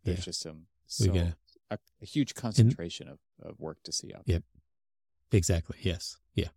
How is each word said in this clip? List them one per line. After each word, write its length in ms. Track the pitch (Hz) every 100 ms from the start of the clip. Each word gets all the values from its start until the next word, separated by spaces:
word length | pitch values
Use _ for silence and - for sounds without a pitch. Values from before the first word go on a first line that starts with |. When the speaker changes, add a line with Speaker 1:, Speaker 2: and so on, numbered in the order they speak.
| -
Speaker 1:
There's 140 | 90
Speaker 2:
Yeah. 40 |
Speaker 1:
just 160 | 90 -
some, 260 | 80 78 82 _ _ -
Speaker 2:
We 80 | 98
Speaker 1:
so 40 |
Speaker 2:
gotta 220 | 90 85 82 _ _ _
Speaker 1:
a, 60 | 107 _ _
a 40 | -
huge 260 | 151 131
Speaker 2:
And 60 | -
Speaker 1:
concentration 720 | 117 107 113 120 85 - -
of, 100 | - _ _
of 180 | 80 80
work 240 | 78 80
to 80 | -
see 220 | - -
out 100 | - -
Speaker 2:
Yep. 160 | 87 - _ _ _ _ _ _ _ _
Speaker 1:
there. 60 | 104
Speaker 2:
Exactly. 400 | - 87 - -
Yes. 360 | 95 87 - - _ -
Yeah. 140 | 85